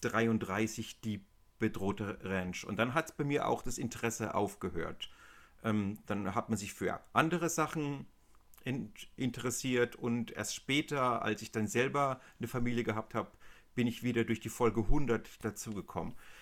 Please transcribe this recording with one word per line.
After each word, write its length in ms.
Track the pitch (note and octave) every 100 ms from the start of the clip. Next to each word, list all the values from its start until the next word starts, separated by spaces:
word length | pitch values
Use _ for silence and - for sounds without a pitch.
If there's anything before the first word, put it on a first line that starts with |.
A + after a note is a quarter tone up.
dreiunddreißig 1000 | B2 A#2 A#2 A2 F#2+ F#2+ A2 - A2 -
die 240 | A2+ G2+ - _ _ _
bedrohte 600 | A2 G2+ F#2+ G2 G2+ G2
Ranch. 420 | F#2+ F#2+ F2+ F2+
Und 140 | - G2+
dann 160 | A#2+
hat's 180 | C3+ D#3+
bei 120 | -
mir 220 | C#3+ C#3+ -
auch 160 | A#2
das 160 | - A2
Interesse 560 | A2+ - A2+ - G#2+
aufgehört. 760 | - G#2 - F#2 E2 D#2+ - - - - - - -
Ähm, 360 | A#2 G#2 G2+ G#2+ -
dann 280 | G2+ G2
hat 140 | G#2+ A#2
man 80 | A2
sich 160 | G2
für 260 | - F#2 - -
andere 360 | G#2 D#3 F3 E3
Sachen 580 | D#3+ D#3 D#3+ D3 C#3 C#3 - _ - _ -
in-, 280 | - C3+ - - - -
interessiert 800 | B2+ A#2+ B2 A#2+ C3 B2 A#2+ -
und 360 | B2+ A#2 A#2
erst 220 | - G#2
später, 680 | - - C#3 D3+ C#3+ B2+ A2+
als 200 | G#2 G#2+
ich 100 | -
dann 140 | A2+ G#2
selber 540 | A#2 C3 C#3 C#3 B2+ - -
eine 100 | A#2+
Familie 360 | B2+ A#2+ A#2+
gehabt 300 | A2+ G#2+ -
hab, 240 | A2+ G2 - - - -
bin 120 | - A#2+
ich 160 | A#2
wieder 220 | A#2+ A#2
durch 160 | A2+ A2+
die 80 | A2+
Folge 400 | - A#2+ G#2+ A2
hundert 560 | D3 C3+ A2+ - -
dazugekommen. 720 | A2 G2+ - G2+ F2+ - E2+ - - -